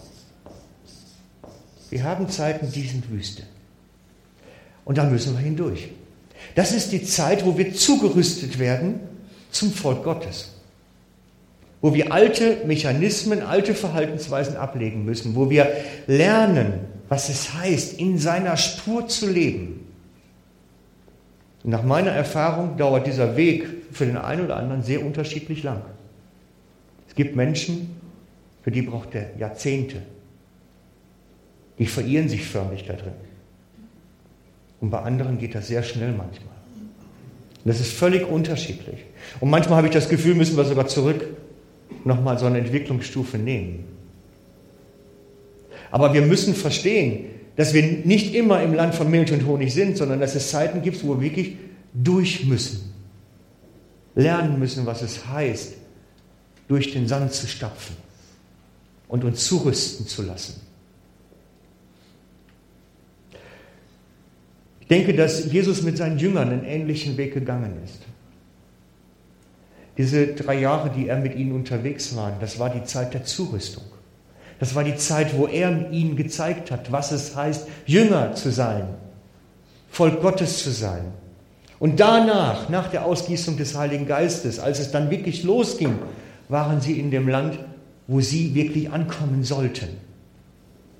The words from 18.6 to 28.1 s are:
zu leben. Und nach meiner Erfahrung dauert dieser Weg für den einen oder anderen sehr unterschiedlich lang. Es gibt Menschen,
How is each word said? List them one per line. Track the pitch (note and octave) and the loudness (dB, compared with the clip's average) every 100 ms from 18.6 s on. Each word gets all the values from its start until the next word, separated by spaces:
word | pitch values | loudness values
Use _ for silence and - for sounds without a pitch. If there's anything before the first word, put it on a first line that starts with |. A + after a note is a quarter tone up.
| - - G#3 A#3 A#3 | -2 -2 -4 -4 -2
zu | - G3+ | -2 0
leben. | F3 C#3+ G2+ F2 - - - - _ _ _ _ _ _ _ _ _ - _ _ _ _ _ | 2 2 -2 -8 -12 -18 -20 -20 _ _ _ _ _ _ _ _ _ -20 _ _ _ _ _
Und | A#2 | -2
nach | A2+ | 0
meiner | B2+ D3+ F#3 | 2 2 2
Erfahrung | C#3+ C#3+ D#3 D#3+ E3 F3 C#3+ | 0 -2 0 0 0 -2 0
dauert | C#3 C3 C#3 | 2 4 2
dieser | B2+ A2+ B2 | 0 2 4
Weg | E3+ C#3+ - - - | 4 2 -4 -10 -14
für | - B2+ | -2 -2
den | A#2+ | 0
einen | - D#3+ F3 | -2 -4 -2
oder | - | -2
anderen | B2+ C3 | -2 -4
sehr | A#2 D3 | -2 -2
unterschiedlich | C#3+ D#3 D3+ D3+ D#3 D#3 | -2 -4 -6 -8 -8 -8
lang. | C#3+ G#2 - - - - - _ _ _ _ _ _ _ - | -6 -8 -10 -18 -20 -20 -20 _ _ _ _ _ _ _ -12
Es | C#3+ | -2
gibt | C#3+ B2+ | -2 0
Menschen, | C#3 D3+ - F3 F3 - - | 0 0 -4 -6 -8 -14 -20